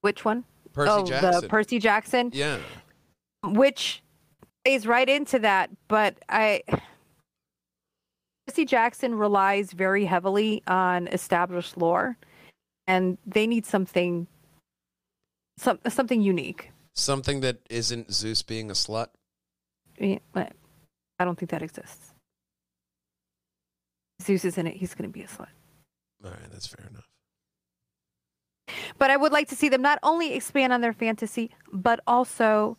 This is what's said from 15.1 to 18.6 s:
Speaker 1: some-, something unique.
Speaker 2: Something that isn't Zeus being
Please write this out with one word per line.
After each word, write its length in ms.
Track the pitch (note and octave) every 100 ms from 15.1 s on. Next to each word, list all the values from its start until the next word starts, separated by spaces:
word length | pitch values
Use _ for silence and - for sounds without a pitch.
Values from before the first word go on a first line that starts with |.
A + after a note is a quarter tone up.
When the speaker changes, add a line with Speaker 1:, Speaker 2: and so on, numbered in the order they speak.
| _ _ _ _ -
Speaker 1:
some-, 220 | B3+ - A#3+
something 340 | B3 B3 A#3+
unique. 500 | G3 F3+ - - - _ _
Speaker 2:
Something 460 | - - C#3 C3 C#3+
that 200 | C3 A#2 _
isn't 420 | A#2 A#2 A#2+ G#2+
Zeus 300 | G2 A2 A2+
being 280 | - A2+